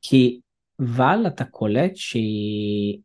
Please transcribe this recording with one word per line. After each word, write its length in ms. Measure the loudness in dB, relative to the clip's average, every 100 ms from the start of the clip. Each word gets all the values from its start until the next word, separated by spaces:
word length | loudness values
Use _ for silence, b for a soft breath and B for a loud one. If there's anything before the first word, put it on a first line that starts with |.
כי 380 | 4 4 4 0 _ _ _ _
ואל, 480 | -4 2 2 2 0
אתה 180 | -4 -10
קולט 500 | -4 -2 0 0 -4
שהיא 1040 | -6 -4 -4 -4 -4 -4 -4 -2 -4 -6